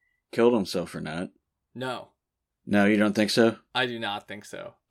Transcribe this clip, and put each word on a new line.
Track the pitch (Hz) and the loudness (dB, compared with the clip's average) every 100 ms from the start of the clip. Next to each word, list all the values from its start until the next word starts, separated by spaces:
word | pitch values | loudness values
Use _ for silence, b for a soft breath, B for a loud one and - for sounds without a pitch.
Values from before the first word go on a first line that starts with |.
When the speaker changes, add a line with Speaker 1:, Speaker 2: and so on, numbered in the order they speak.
| _ _ _ | _ _ _
Speaker 1:
killed | - 117 | 4 4
himself | 120 92 92 82 - | 4 0 -4 -6 -8
or | |
not. | - 80 92 _ _ _ _ 120 | -8 -8 -8 _ _ _ _ -12
Speaker 2:
No. | 131 117 - _ _ _ _ _ - | -8 -10 -12 _ _ _ _ _ -2
Speaker 1:
No, | 101 | 2
you | 101 107 | 4 4
don't | 107 | 2
think | 104 104 | 2 0
so? | 123 117 113 _ | 4 2 2 _
Speaker 2:
I | - 127 | -4 -4
do | 117 | -4
not | 110 101 - | -8 -8 -10
think | 104 | -16
so. | - - - - - | -14 -14 -14 -16 -8